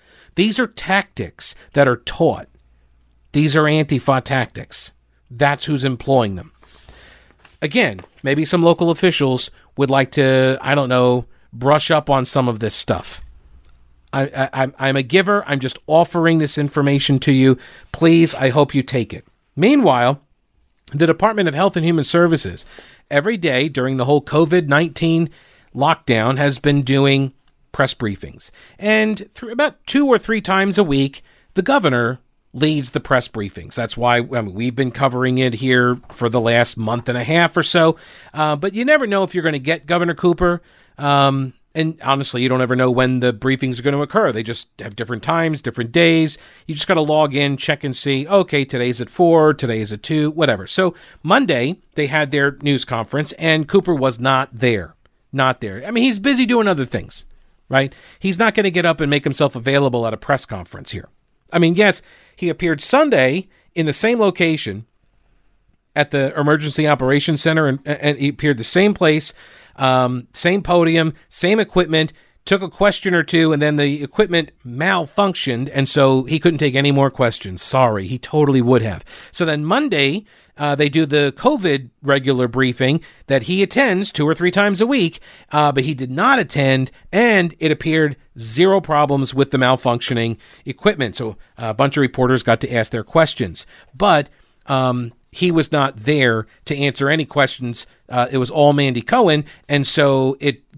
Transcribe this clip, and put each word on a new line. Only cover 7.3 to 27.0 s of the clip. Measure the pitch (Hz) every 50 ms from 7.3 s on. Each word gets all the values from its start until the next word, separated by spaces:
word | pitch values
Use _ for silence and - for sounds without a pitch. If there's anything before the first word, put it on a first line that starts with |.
| _ _ _ - _ _
Again, | - 151 143 247 220 139 101 92 - - _ _ -
maybe | 135 139 147 156
some | - - 175 165
local | 170 170 - 170 170
officials | 165 - - 180 - - 143 131 127 127 - - - _ _ _ _
would | - 139 127
like | 135 139 131 127 -
to, | 151 135 131 131 131 131 131 131 -
I | - 131 143
don't | 147 139 123
know, | 127 127 127 123 123 123 113 - - _ _ _ -
brush | 117 123 139 147 156 - -
up | 170 151 147 -
on | 139 135 127
some | - - 139 127 123
of | 113 107
this | 113 104 -
stuff. | - - - 101 85 - - - - - - - - - - - - - - - - _ _ _ _ _ _ -
I, | 135 139
I, | 147 - 135 135 135 -
I'm, | 135 135 135 - -
I'm | 135 135 135
a | 139 131
giver. | 117 165 190 190 190 202 202 208
I'm | - 143 139
just | 131 131 - - _
offering | - 151 165 170 - - 170 165 165 165 160
this | 156 143 -
information | 151 143 139 - 151 139 143 143 139 - - 139 127
to | - - 135
you. | 131 131 135 127 - - - - - - - -
Please, | - 170 165 165 165 165 156 -
I | - 135 135
hope | 117 151 143 135 -
you | 139 127
take | - - 127 110 - -
it. | 90 - _ _ _ _ _ _
Meanwhile, | 135 170 233 294 285 233 170 131 123 120 123 143 - _ _ _ _ _ _ _ _ _ _ _ _ _ - -
the | 143 165
Department | 165 160 - 190 220 220 214 190 165
of | 139
Health | 151 190 196 -
and | 175 156
Human | 170 170 156 139
Services, | - - 170 175 170 165 147 - 92 85 - - - - - - - - _ _ -
every | 147 143 139 214 240
day | 190 170 156 127 127 143 160
during | 139 135 127 131 135 127
the | 123
whole | 131 147 147 143
covid | - - 151 165 147 170 180 160 139
nineteen | 139 147 170 160 - - 170 165 165 165 170 151 - - _ _ _ _ _ _ -
lockdown, | 123 139 156 160 - _ - 123 113 110 120 135 131
has | 143 143 135 -
been | - 147 143 143 131
doing | 127 135 135